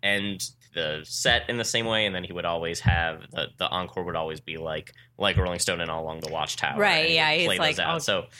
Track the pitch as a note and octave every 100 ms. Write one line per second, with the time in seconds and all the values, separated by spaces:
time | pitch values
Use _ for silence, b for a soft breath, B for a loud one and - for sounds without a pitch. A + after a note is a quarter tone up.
0 | G2 G2+ G2+ F#2 - - _ E2+ D#2 D#2
1 | D2+ - B2+ A#2 - A#2+ A2+ A#2+ A2+ A2
2 | G#2 F#2 F2+ F2 E2+ E2+ E2 E2+ - E2+
3 | E2 D#2+ D2+ - D#2 - F2+ F2+ F2+ -
4 | F2 E2 D#2+ D#2 - D#2+ D#2+ D#2 - b
5 | b - G2+ F#2 F#2 F2 - F2 E2+ D#2+
6 | D#2+ D#2+ E2 D#2+ D2+ - - - G3+ E3
7 | E3 D#3+ D#3 D#3 E3+ F#2+ D#3+ D3 E2 E2
8 | - G2 - B